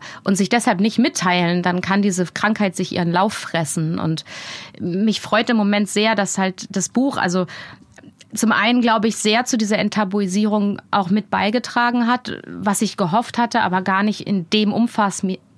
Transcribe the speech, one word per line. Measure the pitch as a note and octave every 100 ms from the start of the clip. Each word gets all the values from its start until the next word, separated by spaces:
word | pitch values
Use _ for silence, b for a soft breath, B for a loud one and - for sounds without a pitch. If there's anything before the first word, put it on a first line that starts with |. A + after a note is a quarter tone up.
| B B
und | - F#3+
sich | F#3+
deshalb | A#3+ B3 F#3
nicht | G#3+ A3+
mitteilen, | C#4 - F#3 F3+ E3+ F3+
dann | F3+ F3+
kann | F#3 G3
diese | G3+ F3+ F3
Krankheit | - G#3 G#3+ G3+ -
sich | F#3
ihren | - E3+
Lauf | E3+ G#3
fressen. | - - E3 D#3 - D#3 E3+
Und | D#3+ D#3+ B B B B B -
mich | F3 F3+ A3 G3+
freut | - G#3+ A#3+
im | A3+
Moment | G3+ G#3 G#3
sehr, | G#3 A3 G#3+
dass | F#3+ -
halt | F#3+ F#3 -
das | G3 F3
Buch, | A#3 C4+ -
also | F3+ F#3 F3+ B B B - - - - -
zum | - A3
einen, | G3 G#3+ B3
glaube | A#3 A3 A3
ich, | -
sehr | G#3+ A3 A#3+
zu | A#3
dieser | G#3 G#3+
Enttabuisierung | G#3 G#3+ G3 G#3 G3 G3 G#3+ G#3+ G3+ G3 -
auch | G3+ F3
mit | G#3 G#3
beigetragen | F#3+ G3 A#3+ B3 A#3+ A#3+ A#3+ A#3
hat, | B3 - - -
was | F2 G3+ G3
ich | G#3 -
gehofft | F3+ G#3+ B3 -
hatte, | A#3 -
aber | F3+ F#3
gar | F#3 F#3+
nicht | G#3 G3 -
in | G3+ E3
dem | G#3+ G#3
Umfass | G#3 A#3 - G3+ -
mir, | F#3+ F#3 _